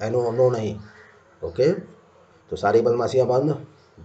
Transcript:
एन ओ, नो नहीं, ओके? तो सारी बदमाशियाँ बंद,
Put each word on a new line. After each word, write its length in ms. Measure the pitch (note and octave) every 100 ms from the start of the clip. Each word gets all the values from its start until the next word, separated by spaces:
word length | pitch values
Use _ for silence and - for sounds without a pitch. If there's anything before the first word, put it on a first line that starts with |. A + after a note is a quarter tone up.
एन 140 | A2 A#2+
ओ, 160 | A#2+
नो 180 | A#2 B2+
नहीं, 260 | A#2 A2 G#2+ - - - - _ -
ओके? 280 | E2 E2+ C#3+
तो 840 | G3+ - - _ _ _ _ - F2+
सारी 260 | G#2 A2+
बदमाशियाँ 460 | A#2 A#2+ A2+ C3 A#2+
बंद, 380 | B2+ D3 C#3 - _ _ -